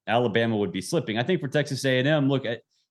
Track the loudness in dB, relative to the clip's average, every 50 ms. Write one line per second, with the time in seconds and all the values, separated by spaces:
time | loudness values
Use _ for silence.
0 | _ 0 2 2 2 2 2 2 2 2 2 0 0 -2 -2 -4 -4 -2 -2 -2
1 | -2 -2 -2 -2 0 0 0 -2 -2 -2 -2 -2 -2 -2 -4 -2 0 0 2 2
2 | 2 2 2 2 2 2 0 0 -2 -4 -6 -8 -10 _ _ _ _ _